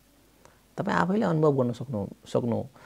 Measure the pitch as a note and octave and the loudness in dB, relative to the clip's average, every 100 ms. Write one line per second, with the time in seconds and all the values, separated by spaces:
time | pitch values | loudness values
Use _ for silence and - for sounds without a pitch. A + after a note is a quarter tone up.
0 | _ _ _ _ - _ _ - G3 F3 | _ _ _ _ -20 _ _ -8 -2 0
1 | F3 G#3 F#3+ D#3 D#3 C3 A#2+ A#2 B2+ G#2+ | 2 2 2 4 4 4 0 -2 -6 -6
2 | F#2+ - - B2+ A#2+ G#2+ - - | -6 -10 -4 -2 0 -4 -6 -16